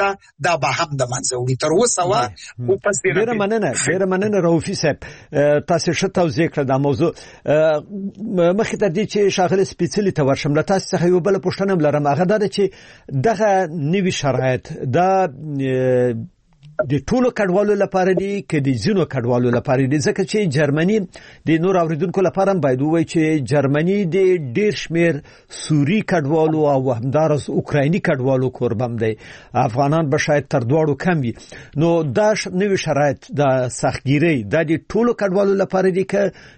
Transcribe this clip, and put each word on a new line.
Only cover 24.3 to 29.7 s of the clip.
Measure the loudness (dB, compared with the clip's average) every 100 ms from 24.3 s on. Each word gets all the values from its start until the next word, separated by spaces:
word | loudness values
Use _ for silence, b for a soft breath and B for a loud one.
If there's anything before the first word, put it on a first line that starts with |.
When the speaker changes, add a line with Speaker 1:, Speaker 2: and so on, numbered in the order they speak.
| 2 -2 -2
Speaker 2:
ډېر | 0 -2
شمېر | -4 0 0 0 B B B
سوري | -12 0 2 2 0
کډوالو | 0 0 2 2 2 2 2
او | 2 0
همداراز | -2 0 0 2 0 -2
اوکرایني | -4 -2 0 0 0 0
کډوالو | 0 0 0 0
کوربه | -2 -4 -2 -4
هم | -2
دی. | -2 -4 B B B
افغانان | -2 0